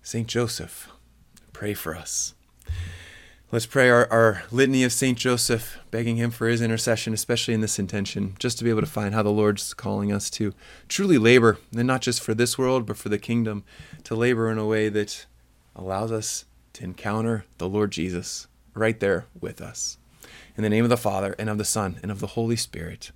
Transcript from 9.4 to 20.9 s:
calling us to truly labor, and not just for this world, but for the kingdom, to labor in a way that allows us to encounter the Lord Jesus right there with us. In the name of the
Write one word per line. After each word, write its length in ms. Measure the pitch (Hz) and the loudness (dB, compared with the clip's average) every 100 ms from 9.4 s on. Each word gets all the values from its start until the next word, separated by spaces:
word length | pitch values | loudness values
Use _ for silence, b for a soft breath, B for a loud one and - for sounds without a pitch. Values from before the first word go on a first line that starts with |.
| 107 104 - | 2 2 -6
calling 380 | - - 104 101 | -6 -4 -2 0
us 180 | 104 - | -2 -4
to 220 | - 104 - B B - | -4 -4 -6 B B -8
truly 300 | - 202 147 | -2 4 6
labor, 420 | 110 127 113 101 - 117 | 8 8 8 4 -4 -2
and 100 | 123 | 0
not 160 | 131 | 0
just 220 | 127 117 | 0 -2
for 100 | - | -2
this 240 | 110 120 - | 0 0 2
world, 280 | 127 131 110 | 2 0 -2
but 100 | 104 | -6
for 140 | 107 | -2
the 100 | 104 | -4
kingdom, 460 | - 117 110 101 - B B B - | 0 0 0 -4 -12 B B B -6
to 100 | 113 | 0
labor 340 | 120 117 113 | 2 2 0
in 80 | 110 | 0
a 80 | 107 | 0
way 220 | 110 107 | 2 2
that 380 | 104 104 - - _ _ _ _ - | 0 -2 -8 -16 _ _ _ _ -14
allows 380 | 92 95 113 | -6 -4 -2
us 320 | 110 107 - - _ _ | -4 -4 -8 -12 _ _
to 120 | - 92 | -14 -12
encounter 580 | 90 107 107 113 110 - _ | -8 -4 -2 0 -2 -6 _
the 100 | 87 | -4
Lord 240 | 104 104 | 0 -2
Jesus 560 | 85 90 87 - - - _ _ | -2 -4 -4 -8 -12 -14 _ _
right 240 | - 110 117 | -2 0 2
there 240 | 98 87 - 175 | 0 0 -2 -10
with 220 | 87 - | -10 -10
us. 360 | - - - - _ B B B B - | -14 -8 -10 -10 _ B B B B -4
In 80 | |
the 60 | 107 | 2
name 160 | 107 | 4
of 40 | |
the 60 | 120 | 4